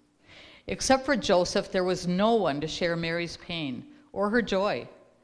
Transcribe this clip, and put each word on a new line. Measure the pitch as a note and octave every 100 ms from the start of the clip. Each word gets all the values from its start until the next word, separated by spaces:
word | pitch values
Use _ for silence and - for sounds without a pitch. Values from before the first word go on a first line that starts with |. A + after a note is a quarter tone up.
| _ _ _ - - - -
Except | G3 - C4 C4+
for | C4
Joseph, | - F3+ F3 G#3 -
there | F#3+
was | F3+ F3 F3+
no | F3+ G#3+
one | A#3 F3 C#3
to | D#3+
share | - F3 E3+
Mary's | E3 E3+ E3+ -
pain | - E3+ D3 A#2+ - - _
or | F#3+ G3+
her | A#3+
joy. | G3 F#3+ G3+ C3 A#2 - - _